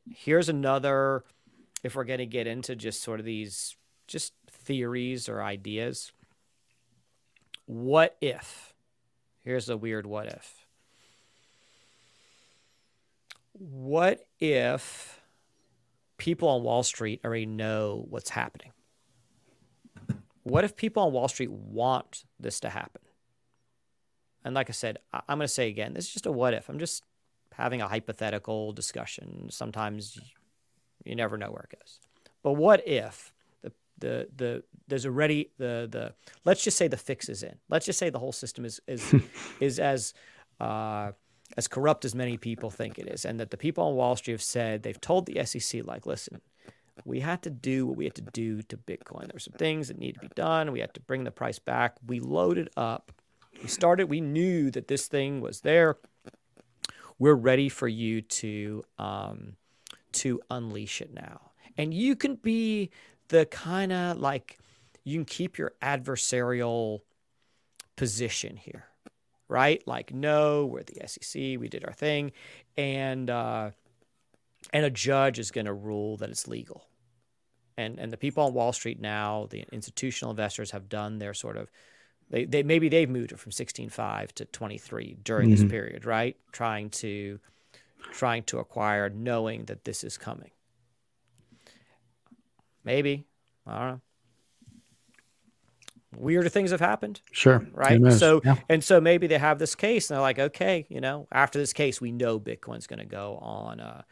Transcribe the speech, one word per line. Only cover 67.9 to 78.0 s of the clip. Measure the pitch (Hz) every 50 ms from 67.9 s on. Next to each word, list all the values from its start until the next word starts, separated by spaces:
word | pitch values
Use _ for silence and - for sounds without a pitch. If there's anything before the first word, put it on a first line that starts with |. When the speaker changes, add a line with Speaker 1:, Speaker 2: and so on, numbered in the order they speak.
| -
Speaker 1:
position | - 139 117 101 110 123 110 - - - - -
here, | - - - - - - _ _ _ - - _ _ _ _ _ _ _
right? | - 123 127 131 147 160 - -
Like, | - 123 120 117 - 127
"No, | 131 143 151 151 151 151 151 147 147 143
we're | 131 123 - -
the | - - - -
S | - - -
E | -
C, | - - 139 135 135 131
we | 120 117 117
did | - - -
our | - -
thing," | - 147 151 151 147 143 139 - - - - - - - _ -
and, | - 139 139 135 135 135 135 131 131 127 123
uh, | 120 120 117 117 113 113 110 104 101 _ _ _ _ _ _ _ _ _ _ _ _ _ _ _ _ _ - -
and | - 147 151
a | 143
judge | 123 104 - 135 139 135 135 135 120 120
is | 110 98
gonna | - 117 107 104 101
rule | 101 101 107 107 104 104 107 107
that | 104 107 104
it's | 113 - -
legal. | - 58 58 58 - - - _ _ _ _ _ _ _ _ _ _ _ _ _ _ _ _ _ _ -
And, | - 113 110 117
and | -